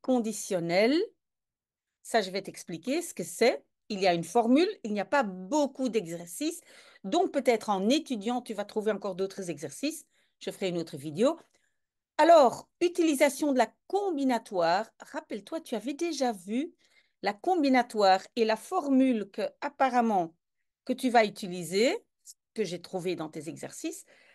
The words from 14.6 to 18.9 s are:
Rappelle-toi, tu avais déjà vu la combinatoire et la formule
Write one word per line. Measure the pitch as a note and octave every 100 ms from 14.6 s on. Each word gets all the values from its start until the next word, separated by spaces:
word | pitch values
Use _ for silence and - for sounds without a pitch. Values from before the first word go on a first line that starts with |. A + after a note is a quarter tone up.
| E3 F#3 A3+ -
Rappelle-toi, | - D4 - A3+ - D#4+
tu | -
avais | A3 A3+
déjà | C#4+ E4+ C4+ B3+
vu | G3+ F3+ A#3 E4+ _ _ _ _ _
la | G3
combinatoire | G3+ E4+ F#4 C#4 B3+ A#3+ G#3+ G3 F#3+ - A#3+
et |
la | A3
formule | A3 - F#4 C#4+